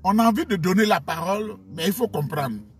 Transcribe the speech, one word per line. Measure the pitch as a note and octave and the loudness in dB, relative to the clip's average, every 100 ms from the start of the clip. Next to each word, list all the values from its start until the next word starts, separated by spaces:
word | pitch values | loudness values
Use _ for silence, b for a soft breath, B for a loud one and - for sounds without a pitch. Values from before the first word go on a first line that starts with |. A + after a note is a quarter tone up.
On | - G#3+ | 2 4
a | |
envie | A3+ A3 E4 | 4 2 -2
de | |
donner | G3 F3+ F#3+ G#3+ | 0 2 4 4
la | F#3 | 2
parole, | - E3 E3+ G#3 G#3+ G3+ F#2+ | 0 -6 -4 -4 -6 -12 -16
mais | D#3 | -4
il | F3 | -4
faut | G3+ A3+ | -2 -2
comprendre. | D#3+ C#3+ D3+ C3+ G#2+ G#2+ | -2 -4 -4 -4 -8 -14